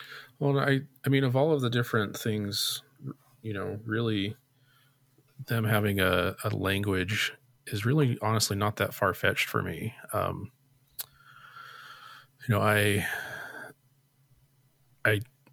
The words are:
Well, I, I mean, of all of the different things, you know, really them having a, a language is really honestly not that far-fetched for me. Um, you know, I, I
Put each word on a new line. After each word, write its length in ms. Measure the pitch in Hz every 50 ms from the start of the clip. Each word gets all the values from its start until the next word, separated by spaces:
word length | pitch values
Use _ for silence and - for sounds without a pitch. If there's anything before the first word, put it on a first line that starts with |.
| - - - - - - _ _
Well, 200 | 143 143 139 139
I, 220 | 139 139 139 135 143 - _ _ -
I 40 | 139
mean, 140 | 139 135 135
of 120 | 127 123
all 160 | 131 143 165 156
of 80 | 139
the 80 | 127 117
different 480 | 117 123 117 - - 110 104 - - -
things, 640 | - 117 107 107 101 101 98 - - - - - - _ _ _ 135 131 - - _ _ _ _
you 120 | - 110 101
know, 260 | 98 92 92 101 104 110
really 500 | 113 107 113 117 113 107 101 98 104 - - _ _ _ _ _ _ _ _ _ _ _ _ _ _ _ _ _ _ _ - 131 -
them 160 | 117 117 110
having 360 | 107 110 104 104 104 98 98
a, 360 | 92 92 90 90 87 95 95 - -
a 60 | -
language 840 | 104 98 95 95 98 98 101 101 95 92 90 92 110 107 - - - - _ _ _ _ _ -
is 180 | 117 101 101
really 320 | 117 147 160 143 123 117 -
honestly 340 | 107 107 113 107 - - 104 98
not 180 | 104 104 - -
that 160 | 101 - -
far-fetched 540 | - 104 95 90 - - 95 95 - - -
for 120 | - 110
me. 320 | 92 92 85 - - 113 - - - -
Um, 400 | - 98 92 92 92 90 95 - - _ _ _ _ _ _ _ _ - - - _ _ - - - - - - - - - - - - - - - - - - - - - _ _ _ - -
you 60 | 110
know, 80 | 101
I, 460 | 107 107 104 104 104 104 101 107 - - - - - - - - - - - - - - - _ _ _ _ _ _ _ _ _ _ _ _ _ _ _ _ _ _ _ _ _ _ _ _ _ -
I 160 | 110 107 101 - - _ _ _ -